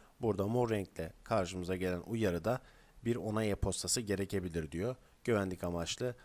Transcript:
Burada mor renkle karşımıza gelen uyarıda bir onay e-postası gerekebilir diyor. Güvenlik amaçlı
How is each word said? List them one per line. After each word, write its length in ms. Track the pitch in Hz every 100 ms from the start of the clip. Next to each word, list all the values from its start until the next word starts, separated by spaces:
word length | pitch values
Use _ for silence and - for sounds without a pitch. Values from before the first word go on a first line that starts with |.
| - -
Burada 260 | 117 98 101
mor 220 | 120 120
renkle 440 | 107 92 - 82 -
karşımıza 520 | - 113 87 92 87 92
gelen 260 | 92 87
uyarıda 600 | - 113 104 87 95 127 - - - - 117
bir 100 | 117
onay 360 | 107 107 107
e-postası 500 | 98 98 92 90 131
gerekebilir 720 | 104 95 98 98 90 82 78
diyor. 240 | 82 110 127 - -
Güvenlik 400 | - 107 95 90
amaçlı 520 | 87 87 82 - 123 123